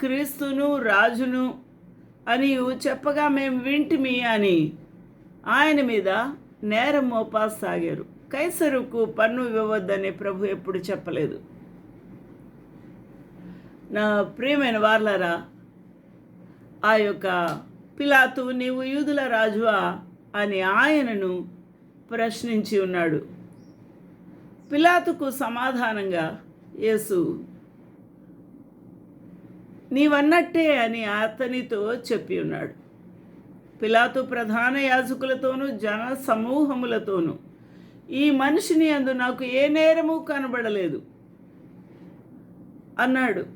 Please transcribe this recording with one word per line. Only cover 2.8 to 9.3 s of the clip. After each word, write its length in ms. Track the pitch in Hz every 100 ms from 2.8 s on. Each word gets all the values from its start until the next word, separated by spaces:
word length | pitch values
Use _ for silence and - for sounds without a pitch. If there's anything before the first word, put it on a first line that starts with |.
| 277
చెప్పగా 400 | 262 294 285 294 277
మేము 220 | 269 254 254
వింటిమి" 480 | 294 277 302 262 247 240 214
అని 220 | 202 170 151 - - - - - - - - 254
ఆయన 220 | 311 285 247
మీద 180 | 220 190 202 262 294 - - 208
నేరం 360 | 214 269 285 254
మోపసాగారు. 920 | 226 220 220 214 214 190 175 165 151 - - -
కైసరుకు 680 | 269 339 - 302 262 - 233 220 214
పన్ను 240 | 226